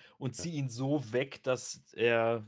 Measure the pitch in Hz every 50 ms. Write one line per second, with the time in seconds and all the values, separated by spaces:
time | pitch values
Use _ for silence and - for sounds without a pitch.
0 | - - - - 135 135 135 - - 170 165 147 135 127 110 120 135 139 147 147
1 | 120 107 117 123 139 139 - - - 131 127 120 - - - - - _ - -
2 | 113 120 117 117 113 113 117 113 107